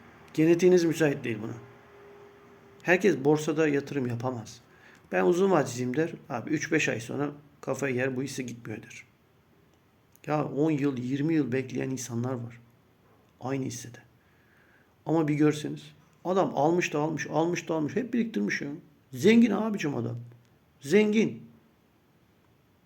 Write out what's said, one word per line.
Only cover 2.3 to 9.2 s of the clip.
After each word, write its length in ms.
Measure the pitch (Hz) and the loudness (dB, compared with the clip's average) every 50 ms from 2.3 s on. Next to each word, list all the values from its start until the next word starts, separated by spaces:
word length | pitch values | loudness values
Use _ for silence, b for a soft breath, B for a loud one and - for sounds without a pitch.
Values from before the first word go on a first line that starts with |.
| - - - - - - - - - - | -20 -20 -20 -20 -20 -20 -20 -20 -20 -6
Herkes 360 | - 165 180 180 214 190 147 | 2 2 2 4 4 2 2
borsada 500 | 127 135 147 156 147 151 170 147 156 160 | 4 4 4 4 4 2 -2 0 2 2
yatırım 400 | 151 143 143 139 - 143 139 123 | 2 2 -2 -4 -4 -4 -4 -2
yapamaz. 540 | 120 117 120 127 131 127 113 101 - - - b b b b b b b b b - | -2 -4 -4 -4 -4 -4 -6 -10 -12 -18 -20 b b b b b b b b b -4
"Ben 120 | 185 180 185 | -2 2 2
uzun 280 | 180 175 175 196 196 | 2 4 4 4 4
vadeciyim." 440 | 180 151 127 113 113 123 123 127 123 | 4 2 2 0 -4 -4 -4 -2 0
der. 180 | 151 165 165 - - - - | -2 -2 -2 -4 -12 -12 -8
Abi 200 | 131 113 117 - | -8 -8 -4 -4
üç 220 | 151 151 - - | -4 -4 -2 0
beş 180 | 160 147 - 139 | 0 0 0 0
ay 100 | 120 113 | -2 -4
sonra 320 | 120 123 127 135 147 143 147 - - - _ - | -6 -8 -6 -4 -4 -6 -6 -12 -20 -20 _ -12
kafayı 340 | - - 135 - 143 139 120 | -8 -8 -6 -4 -4 -4 -2
yer, 200 | 123 131 135 127 | -2 -2 -2 -4
"Bu 80 | 127 143 | -4 -6
hisse 200 | 131 - 139 127 | -6 -8 -8 -10
gitmiyor." 400 | 117 117 117 - 120 107 117 - | -10 -12 -14 -12 -12 -12 -12 -14
der. 200 | - - - - _ _ _ | -18 -20 -20 -20 _ _ _